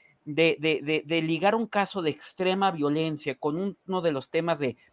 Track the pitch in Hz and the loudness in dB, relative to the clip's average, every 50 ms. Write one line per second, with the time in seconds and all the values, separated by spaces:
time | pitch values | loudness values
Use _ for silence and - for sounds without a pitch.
0 | _ _ _ _ - 151 143 156 165 165 - - 147 160 151 - 143 151 156 151 | _ _ _ _ -12 -4 2 4 4 4 4 2 0 0 0 0 0 -2 -2 -2
1 | - 147 170 165 160 160 165 151 180 202 220 226 226 - - 202 196 - - 196 | 0 0 0 0 0 0 0 2 2 2 2 2 0 0 0 -2 -2 -2 -2 -2
2 | 165 151 135 - - - - - 185 185 185 196 196 190 175 156 143 147 147 160 | -2 -2 -2 -4 -8 -12 -6 -2 0 0 2 2 2 2 2 2 0 2 2 2
3 | 160 160 151 147 - 147 127 - - 147 147 175 196 202 175 _ _ 185 190 185 | 0 -2 -2 -4 -4 -6 -6 -2 -2 -2 -2 -2 -4 -6 -6 _ _ -4 -4 0
4 | 170 165 147 - - - - 165 165 170 160 147 143 123 117 _ _ _ | 0 0 0 -2 -4 -4 -4 -2 0 0 -2 0 -2 -4 -4 _ _ _